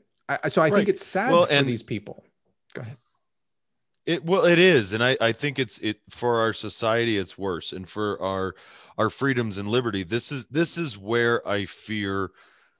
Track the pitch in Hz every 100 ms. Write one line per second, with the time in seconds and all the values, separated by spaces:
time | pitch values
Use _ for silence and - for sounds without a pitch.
0 | _ _ - 139 156 - 156 202 202 190
1 | - 185 233 170 180 143 135 113 - 107
2 | - - _ _ _ _ _ - 113 143
3 | _ _ _ _ _ _ _ _ _ _
4 | - 165 160 190 175 170 185 151 98 110
5 | 123 131 113 113 147 135 120 - 107 107
6 | _ - 120 117 113 104 107 - 113 117
7 | 117 104 90 - 98 85 - 92 90 104
8 | 104 98 95 95 95 - - - - -
9 | 110 - 135 123 113 95 101 120 117 101
10 | 82 117 - 143 - 135 170 170 160 104
11 | 98 117 117 117 - 101 98 - - 107
12 | 98 98 92 - _ _ _